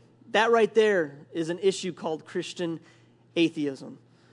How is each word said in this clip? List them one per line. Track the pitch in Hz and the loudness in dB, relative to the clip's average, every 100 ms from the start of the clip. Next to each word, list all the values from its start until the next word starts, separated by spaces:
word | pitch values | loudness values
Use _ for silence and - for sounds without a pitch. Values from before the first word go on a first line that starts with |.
| _ _ - | _ _ -2
That | 208 226 | 2 4
right | 233 214 | 4 4
there | 220 214 190 147 143 - | 4 4 2 0 -6 -10
is | 170 165 | -6 -6
an | 180 | 0
issue | 190 185 185 | 0 0 -4
called | 147 170 151 - | -8 -8 -8 -8
Christian | 180 165 - 170 160 - _ _ _ _ 175 | -8 -8 -6 -6 -8 -12 _ _ _ _ 0
atheism, | 165 160 143 131 135 131 _ _ _ | 0 0 -6 -6 -14 -20 _ _ _